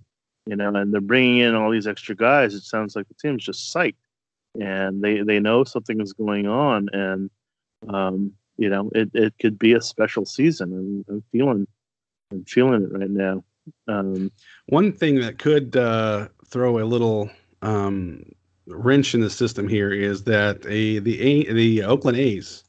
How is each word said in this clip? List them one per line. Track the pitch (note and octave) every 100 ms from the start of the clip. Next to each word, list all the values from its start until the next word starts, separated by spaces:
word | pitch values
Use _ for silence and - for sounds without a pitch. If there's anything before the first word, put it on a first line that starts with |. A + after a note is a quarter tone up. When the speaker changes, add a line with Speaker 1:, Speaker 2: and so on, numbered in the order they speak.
| _ _ _ _ -
Speaker 1:
you | G#2
know, | G2+
and | G2+ G2+
they're | G#2
bringing | G2 B2+ B2+ B2
in | A#2+ A2+
all | G#2+
these | A2+ G#2
extra | G2+ -
guys. | G2 A2+ C#3+ A#2
It | G2+
sounds | - A2 G#2+
like | G#2 G2
the |
team's | - D3+ C3
just | - - -
psyched, | E3 D#3 - _ _ _ _ _ A2
and | G2+ F#2+ F#2+ G2
they, | G#2 G#2+
they | G#2 G#2
know | G#2 A#2+
something | C3 A#2+ A2 A2
is | G2+
going | G2 G#2+ G2+ G2+
on, | A#2 D3 A2 G2+
and, | G2 G2 F#2+ G2 _ _ _ _ _ G#2
um, | G2 F#2+ F#2 G2+ - _ -
you | G#2+
know, | G2 G#2
it, | A2 A2
it | A#2 G#2+ -
could | A2+ G#2
be | A2+
a | A#2
special | - - A2 -
season, | F#2+ - D#3+ D#3+ F2+
and | F#2 F#2+ G2 G2+
I'm | G#2 A2
feeling, | A#2 C#3 G#2+ G2+ _ _ _ _ _ -
I'm | F#2+
feeling | F2+ - C3 A#2
it | F#2 G2
right | G2
now. | G2 F#2+ F#2+ - _ - - -
Um, | G#2 F#2+ F#2+ G2 - - - -
Speaker 2:
One | D3 G#3
thing | F#3+ D#3+ C3+
that | A#2 G#2+
could, | D3 D3 B2+ B2+
uh, | A#2+ A2+ A2 G#2 G#2 _ _
throw | B2 B2 A#2
a | A2
little, | A#2+ A#2 G#2+ G#2 - _ -
um, | A2 G#2 G2 G2 F2+ D2 - - _ _ -
wrench | E2 A#2+ C#3 C3+
in | A#2+
the | G#2+
system | - A#2 A2 G#2+
here | A2 G2+
is | G2+ G2+ G2
that | G2+ G#2+ G#2 G2+ -
a, | G#2+ A2 G#2+
the | G#2 G#2+
A, | C3 C#3+ D3+
the | A2+ A2+ A2
Oakland | G2+ C#3 C#3+ A#2+
A's | C#3 F#2+ - -